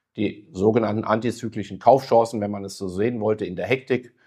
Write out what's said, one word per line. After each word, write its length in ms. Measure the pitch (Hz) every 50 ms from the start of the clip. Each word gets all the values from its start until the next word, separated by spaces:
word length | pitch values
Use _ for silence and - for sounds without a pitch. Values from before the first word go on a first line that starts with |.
| _ _ -
Die 320 | 110 104 95 - - - -
sogenannten 540 | - 92 98 110 107 120 110 104 104 110 -
antizyklischen 760 | - 110 113 120 117 110 - 127 113 113 110 95 - 98 95
Kaufchancen, 600 | - 117 131 135 135 - 120 117 113 113 123 107
wenn 100 | 104 101
man 140 | 101 101 98
es 140 | 98 - -
so 100 | 98 92
sehen 320 | 90 95 107 123 123 110
wollte, 240 | 104 107 107 107 101
in 100 | 87 90
der 120 | 95 90
Hektik, 480 | 95 131 135 - - 127 120 - - _ _ _